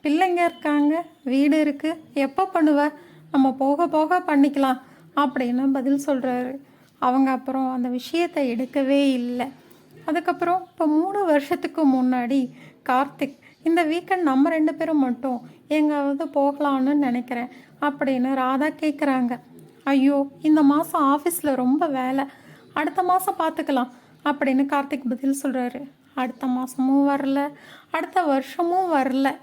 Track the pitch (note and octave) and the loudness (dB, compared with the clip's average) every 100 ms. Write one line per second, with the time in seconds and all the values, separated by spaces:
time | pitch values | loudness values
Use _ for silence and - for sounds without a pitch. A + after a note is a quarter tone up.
0 | D#4 D#4 F#4 F4 E4+ E4+ D4+ D4 D4 D#4+ | 0 0 2 2 -2 -2 -2 2 2 0
1 | E4 - C4 C4+ C#4+ D#4 D4+ C#4+ D#4 E4 | -4 -12 -2 2 2 2 0 -2 -6 -8
2 | - C#4 C#4 C#4 F#4+ F4 D#4 C#4+ D4 D4 | -8 -4 -4 -2 -2 2 2 4 0 -4
3 | - - - C#4+ C4+ C4 C#4 C#4+ E4+ D#4 | -20 -20 -2 2 2 2 0 0 0 0
4 | D#4 F4+ F4+ D4 C#4 C#4+ C4+ B3+ - - | 2 0 2 4 4 2 0 0 -8 -20
5 | - - C#4+ C#4 B3 B3 C#4 C4+ B3+ C#4 | -8 -2 -2 -2 -2 -2 0 0 0 -2
6 | C#4+ C4+ C4 B3 B3+ C4+ - _ _ _ | 0 -2 -2 -4 -6 -10 -16 _ _ _
7 | B3+ B3+ C4+ B3+ C4 C4 C4 B3+ B3 B3 | 0 2 2 0 -4 -4 -2 -2 -4 -4
8 | - E4 E4+ E4+ C4+ A#3 B3+ D4 C4+ C#4 | -4 -2 -2 -2 -2 -2 -2 -2 2 2
9 | C#4 B3+ A#3+ B3 C4+ - - - _ - | 4 0 -4 -6 -6 -10 -20 -20 _ -14
10 | - D#4+ F4 E4+ E4+ F#4 F#4 - D#4 D4+ | -4 -2 -2 -2 0 -2 -4 -2 0 2
11 | F4+ G4+ F#4 D4 C#4+ F4 E4 - D4 C4 | 0 0 2 2 0 -6 -4 0 2 4
12 | B3+ B3+ A#3+ C#4 B3 - - _ - B3+ | 2 0 0 -2 -2 -8 -20 _ -2 0
13 | C#4+ - C#4 - - _ D#4+ E4 D#4+ E4 | -2 -4 -8 -8 -20 _ 0 2 2 -2
14 | F4 F#4 D#4+ C4 D4+ D#4+ D#4 D#4 E4 D4+ | -2 0 2 2 2 2 0 0 -2 0
15 | C4+ A#3+ C4+ A#3+ - - _ D4+ D4+ D4 | 0 -2 -4 -6 -10 -20 _ 0 2 0
16 | C#4 C#4+ D#4 C#4+ C#4 C#4+ D4 C4+ C4 D4 | -2 -4 -2 0 0 0 -2 0 2 2
17 | C4+ B3 A#3+ A#3+ B3 - - - D4 C#4+ | 0 -2 -6 -8 -8 -14 -20 -6 -4 -2
18 | C4+ B3+ C4 C4+ B3+ C4 D4+ D4+ D#4 C#4+ | -2 0 0 0 0 0 -2 -2 -4 -2
19 | C#4+ C4 A#3+ A#3+ - - - - - C#4 | 0 0 -2 -4 -12 -20 -20 -10 0 2
20 | C4+ C#4+ C#4 - D#4 D#4 C#4 D4 E4 E4+ | 4 2 -2 -2 2 6 6 4 0 0
21 | C#4+ D4 D#4 E4+ D4 C4 B3+ C#4+ E4+ C4 | 2 2 0 -2 -2 0 2 2 0 -2
22 | B3+ C4+ C#4 - - - - - D#4 D#4+ | -2 -2 -4 -10 -20 -20 -8 -4 -2 -2
23 | F4+ F#4 F#4+ F#4 D#4+ D#4+ D4+ C4 B3+ - | 2 2 0 -2 -2 -2 -2 -2 -2 -10
24 | - - D4 C#4+ C#4 C4 C#4 C#4+ C#4 C#4+ | -20 -6 -4 0 0 2 2 -2 -2 -6
25 | B3+ B3 C4+ C#4 C#4+ B3+ B3 B3+ C#4 _ | -4 -2 -2 -2 -2 -4 -4 -8 -16 _
26 | _ - B3+ A#3 C4 B3 C4 C4 C4 C#4 | _ -6 -6 -4 -4 -4 -4 -2 2 4
27 | C#4+ C#4 C#4 C#4 C#4+ D4 - - _ D#4+ | 4 2 0 -2 -2 -8 -20 -20 _ -6
28 | E4+ F#4 D#4+ C4+ C4+ - E4+ F4+ F#4 D4+ | -2 -2 2 0 -2 -4 0 0 0 0
29 | C4 C4 C4+ C4+ | 0 0 -2 -4